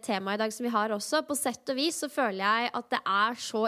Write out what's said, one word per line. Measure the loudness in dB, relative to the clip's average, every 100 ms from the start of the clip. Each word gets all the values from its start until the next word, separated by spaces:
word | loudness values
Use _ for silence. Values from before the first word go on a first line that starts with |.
| 0
temaet | -2 0 0
i |
dag | 0
som | -2
vi | 0
har | 2 2
også. | 0 0 0 0
På | -2
sett | -2 -4 -4
og | -2
vis | -2 -2
så | -4
føler | 0 0 2
jeg | 2 2 0
at | -4 -4
det | -2
er | 2 2 2 0
så | -4 0